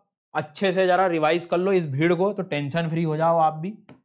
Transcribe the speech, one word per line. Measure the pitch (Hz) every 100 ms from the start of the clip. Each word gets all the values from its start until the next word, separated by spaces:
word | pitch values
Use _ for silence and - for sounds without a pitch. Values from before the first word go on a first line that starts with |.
| _ _ _
अच्छे | 156 151 - 196
से | 180 185
जरा | 180 190
रिवाइज | 165 151 170 165
कर | 175
लो | 185
इस | 185 156
भीड़ | 135 170
को, | 170 196
तो | 202
टेंशन | 185 147 143 165 165
फ्री | 165
हो | 165 156
जाओ | 165 170
आप | 156 156
भी। | 180 220 - -